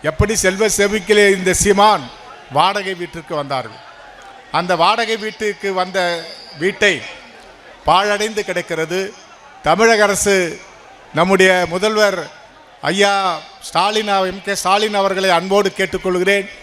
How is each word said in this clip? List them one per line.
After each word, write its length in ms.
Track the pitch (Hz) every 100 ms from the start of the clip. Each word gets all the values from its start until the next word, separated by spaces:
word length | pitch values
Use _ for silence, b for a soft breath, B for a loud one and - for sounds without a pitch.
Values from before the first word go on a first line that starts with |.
| 151
எப்படி 240 | - 208 220
செல்வ 200 | 190 190 214 -
செழிப்பிலே 500 | 202 214 175 208 202 196
இந்த 120 | 180 175
சீமான் 420 | 202 196 214 190 120 - - - - 131
வாடகை 380 | 180 202 190
வீட்டிற்கு 400 | 175 175 165 156 156
வந்தார்கள். 460 | 139 135 113 98 - - - - - - - 156
அந்த 140 | 180 170
வாடகை 340 | 175 226 220 226
வீட்டுக்கு 440 | 220 214 214 196 196 185
வந்த 180 | 185 190 175 170 160 - - 139
வீட்டை 300 | 175 196 208 147 - - - - - - - - -
பாழடைந்து 560 | 175 208 208 220 214 196
கிடக்கிறது. 520 | 175 170 160 160 185 190 - - - - - 147
தமிழக 360 | 175 226 220 208
அரசு, 300 | 196 202 190 175 143 - - - - - 147
நம்முடைய 320 | 180 190 190 185 170
முதல்வர் 480 | 175 214 214 208 185 143 - - - - - 139
ஐயா 240 | 190 202 196 190 160 - - -
ஸ்டாலின் 440 | 165 196 214 208 196
அவ-, 120 | 185
எம் 100 | 190
கே 100 | 196 196
ஸ்டாலின் 380 | 185 202 214 208
அவர்களை 300 | 196 190 190 170
அன்போடு 300 | 190 202 196 -
கேட்டுக்கொள்கிறேன். 680 | 190 185 190 180 185 202 196 -